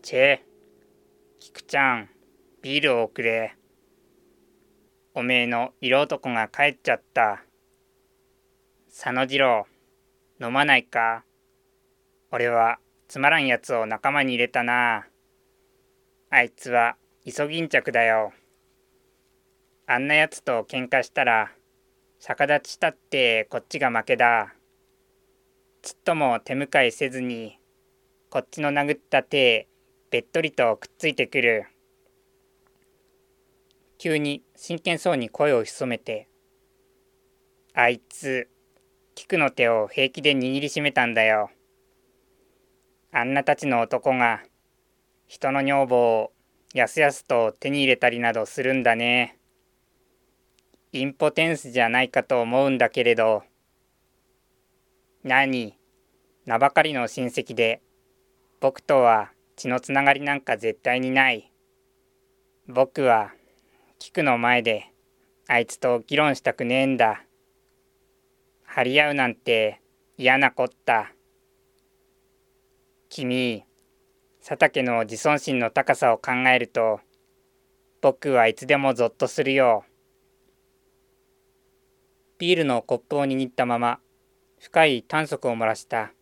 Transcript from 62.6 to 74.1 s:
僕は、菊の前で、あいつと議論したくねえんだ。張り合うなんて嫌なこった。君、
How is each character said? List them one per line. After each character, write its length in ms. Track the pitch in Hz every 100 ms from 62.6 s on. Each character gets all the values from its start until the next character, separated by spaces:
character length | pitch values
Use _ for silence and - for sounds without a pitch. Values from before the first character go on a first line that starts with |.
| -
僕 360 | 127 135 -
は、 300 | 131 113 104 - _ _ _ _ _ _
菊 240 | - -
の 160 | 147 120
前 240 | 120 123
で、 280 | 117 107 - _ _ _ _ _ -
あ 120 | 120
い 80 | 117
つ 100 | -
と 220 | 127 120
議 160 | - 147
論 200 | 151 131
し 60 |
た 140 | - -
く 100 | 120
ね 160 | 131
え 40 | 135
ん 120 | 131
だ。 260 | 113 104 _ _ _ _ _ _ _ _ _ _ _ _ _ _
張 200 | - -
り 180 | 127 139
合 100 | 151
う 20 |
な 140 | 143 127
ん 80 | 110
て 440 | - 113 107 - _ _ _ -
嫌 220 | 127 131
な 100 | 135
こ 140 | -
っ 60 | 127
た。 440 | _ - 113 104 _ _ _ _ _ _ _ _ _ _ _ _ _ _ _ _ _ _ _ _
君、 560 | - 127 127 123 107 _ _ _ _ _